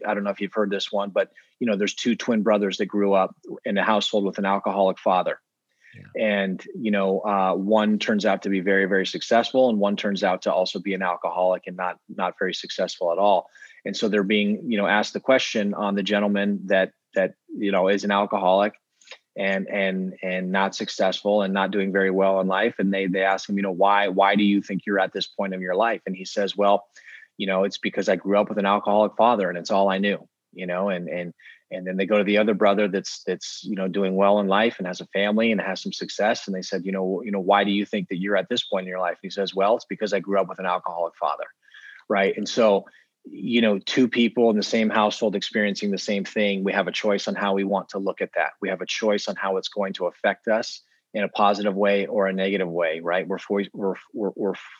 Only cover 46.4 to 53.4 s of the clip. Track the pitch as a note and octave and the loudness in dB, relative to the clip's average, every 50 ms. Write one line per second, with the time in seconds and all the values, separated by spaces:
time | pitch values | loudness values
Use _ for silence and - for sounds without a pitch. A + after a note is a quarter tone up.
46.4 | G#2 G2+ G2 F#2+ F#2+ G2 - G2+ F#2+ - - - - G#2+ G2+ G2 - A2 G2+ G2+ | 0 0 0 0 -2 -2 0 0 -2 -2 -2 -2 0 0 0 0 0 -4 -4 -2
47.4 | G2+ G2+ G2 G2 G2 G2 G2 F#2+ F#2 - - G2 G2 G2 F2 - F#2 - - F2+ | 0 0 0 0 0 0 0 -2 -4 -4 -8 -6 -4 -4 -4 -4 -6 -4 -2 -2
48.4 | D#2+ - - - G2+ F#2+ F#2+ F2 F2+ - - - A2+ G#2+ G#2 G#2 - - G2 F2 | -2 -2 -4 -6 -6 -6 -4 -6 -6 -8 -6 -2 0 0 0 0 -2 -6 -8 -6
49.4 | G2 F#2+ F#2+ F#2+ F2+ - - G#2 G2+ G2 F#2+ - F#2 F2 - _ - G#2 G2 - | -4 -2 -2 -2 -4 -6 -6 -4 -4 -4 -4 -4 -4 -6 -4 _ -2 -2 -2 -2
50.4 | - A#2 G#2+ A2 A#2+ - - - _ _ _ _ _ _ - G#2+ G2+ F#2+ - - | 0 0 0 0 0 -4 -10 -14 _ _ _ _ _ _ -6 -4 -4 -4 0 2
51.4 | G#2+ G2+ G#2 G2 G#2 G#2 F#2+ G2 G#2 G2+ G2+ G2+ F#2+ - - G#2+ G2 F#2+ F#2+ F#2+ | 2 2 2 2 0 -2 0 2 2 2 2 2 0 0 0 0 0 0 0 0
52.4 | F#2+ G2 G2 F#2+ F#2 F2 E2+ E2+ E2+ D#2+ D#2+ E2 E2 E2+ F2 F#2+ F2 E2+ F#2+ E2+ | 0 0 0 0 -2 -2 -2 -2 -2 -2 -2 -4 -4 -2 -2 -2 -2 -4 -6 -8